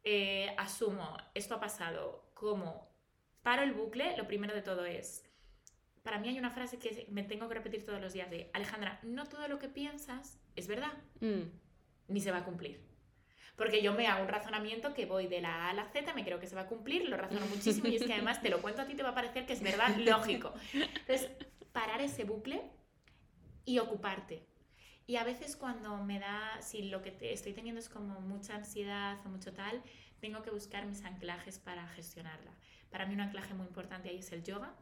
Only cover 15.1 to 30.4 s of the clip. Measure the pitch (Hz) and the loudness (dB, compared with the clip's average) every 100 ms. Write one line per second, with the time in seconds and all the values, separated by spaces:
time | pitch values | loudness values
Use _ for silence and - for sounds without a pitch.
15.1 | 190 185 175 170 165 175 196 202 285 285 | 2 2 0 0 0 0 0 0 -2 0
16.1 | 277 190 175 185 190 190 226 262 349 330 | -2 0 -2 -2 -6 -4 -4 0 2 2
17.1 | 196 190 202 202 202 220 208 233 233 240 | 0 0 0 0 4 4 6 6 4 4
18.1 | 214 226 233 220 175 208 220 269 285 262 | 4 4 4 4 4 2 -2 -2 0 2
19.1 | 247 233 254 254 226 196 196 240 214 233 | 2 0 -2 -2 2 4 8 8 10 10
20.1 | 220 214 185 - - - 277 311 - - | 10 8 2 0 -6 -2 2 2 0 4
21.1 | 262 254 - - - - 240 220 226 277 | 4 4 -4 -14 -14 -4 -2 0 2 2
22.1 | - 202 214 233 330 - - - _ - | 0 0 0 0 -2 -4 -14 -20 _ -20
23.1 | - - - - - - 247 226 208 202 | -20 -20 -20 -20 -10 4 6 6 2 0
24.1 | 190 - 165 - - _ - - - - | -2 -6 -10 -12 -20 _ -20 -20 -16 0
25.1 | 240 233 247 285 285 262 226 214 202 202 | 2 2 -2 -6 -4 -2 -2 -4 -2 0
26.1 | 202 202 208 220 220 - 214 196 190 190 | -2 -2 -2 -4 -6 -6 -4 -2 -4 -6
27.1 | 190 - 208 202 196 226 233 226 214 202 | -6 -4 -2 -4 -6 -6 -6 -8 -8 -6
28.1 | 190 185 196 202 208 208 208 202 202 202 | -6 -4 -6 -6 -8 -6 -4 -4 -2 -2
29.1 | 202 196 190 190 185 196 240 - - - | -4 -8 -8 -8 -6 -4 -4 -8 -20 -20
30.1 | - 214 214 | -10 -8 -6